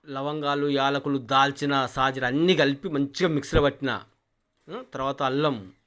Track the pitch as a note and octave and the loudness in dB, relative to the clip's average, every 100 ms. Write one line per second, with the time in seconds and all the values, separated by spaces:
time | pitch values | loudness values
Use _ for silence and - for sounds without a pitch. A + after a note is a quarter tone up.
0 | D#3 C3+ C#3+ D#3 D3 C#3+ C#3+ C#3 C3+ C#3 | -10 -6 -6 -4 -2 0 0 2 2 0
1 | C#3+ C#3 A2+ C3+ C#3 C#3 C#3+ C#3 B2+ - | -2 -4 2 4 4 2 -2 0 -2 0
2 | C3 C3 B2 C3+ E3+ E3 C#3 C#3 F#3+ C#3+ | 0 0 -2 2 4 4 4 2 -4 -2
3 | C#3 - F3+ D3+ - D#3+ C#3+ C#3 C3+ G#2 | -2 0 0 0 0 2 2 0 -6 -6
4 | - _ _ _ _ _ - G#3 B3+ C3 | -8 _ _ _ _ _ -16 -16 -12 -6
5 | C3+ C3+ C#3 C3+ D3+ B2 F#2+ - | -6 -2 -2 2 0 -2 -10 -20